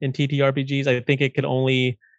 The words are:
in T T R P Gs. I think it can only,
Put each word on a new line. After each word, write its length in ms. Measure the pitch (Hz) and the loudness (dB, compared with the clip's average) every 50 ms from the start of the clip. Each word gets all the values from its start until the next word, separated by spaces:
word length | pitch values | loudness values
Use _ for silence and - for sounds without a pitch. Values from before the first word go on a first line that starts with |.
in 120 | 143 131 127 | -6 -4 -2
T 120 | - 143 | -2 -2
T 160 | 135 147 139 | 0 0 2
R 100 | 139 135 | 2 2
P 120 | 135 139 135 | 2 0 -2
Gs. 240 | 135 139 139 135 | -2 -2 -2 0
I 120 | 139 123 123 | 0 0 0
think 200 | 120 - 143 135 | 0 0 0 2
it 140 | 139 127 - | 0 0 0
can 100 | 147 135 | -2 -2
only, 540 | 135 131 131 131 131 131 127 127 123 113 - _ _ _ | 0 0 0 0 2 2 2 2 0 -2 -6 _ _ _